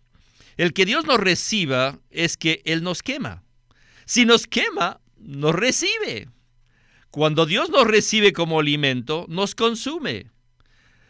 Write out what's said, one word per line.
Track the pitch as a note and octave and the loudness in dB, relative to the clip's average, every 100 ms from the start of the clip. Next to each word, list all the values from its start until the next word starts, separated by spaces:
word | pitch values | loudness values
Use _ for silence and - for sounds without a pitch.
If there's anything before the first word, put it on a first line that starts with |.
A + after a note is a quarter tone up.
| _ _ _ _ - - | _ _ _ _ -14 -2
El | E3+ | -2
que | - F#3+ | 2 2
Dios | C#4 D#4 | 2 2
nos | B3 | 2
reciba | F#3+ E3+ - A3 D#3 B2+ C3 D3+ _ | 2 0 0 -2 0 0 0 -4 _
es | D#3 E3 - | -4 -4 -2
que | D#3+ D#3+ | -2 -2
Él | D#3+ E3 | -2 -4
nos | F3 E3+ | -4 -6
quema. | - C#4 D3+ F2+ _ _ _ _ _ _ | -8 -8 -8 -12 _ _ _ _ _ _
Si | - A3+ | -2 2
nos | A3+ A3+ - | 4 4 2
quema, | A3+ G#4+ F4+ F3 - _ _ | -2 -2 -2 -4 -6 _ _
nos | - C#3 D3+ | -16 -4 -2
recibe. | E3+ B3 - E4+ A4+ G#4 A#2 - _ _ _ _ _ _ _ _ | 0 0 0 -2 -4 -6 -8 -12 _ _ _ _ _ _ _ _
Cuando | C#3+ D3+ D3+ | -2 0 2
Dios | E3 G3+ E4+ | 2 2 2
nos | D#4+ A3 | 4 6
recibe | G#3+ G#3 A3 G3+ | 4 2 4 4
como | F3 E3+ D#3+ | 4 0 0
alimento, | D3+ D3 C#3+ B2+ A#2+ D#3 F3 | 2 2 0 0 -2 -6 -4
nos | E3 G3+ - | -4 -4 0
consume. | A3+ A3+ C4 E4 A#3 G#2+ - _ _ _ _ _ _ _ | -2 -2 -6 -6 -6 -8 -12 _ _ _ _ _ _ _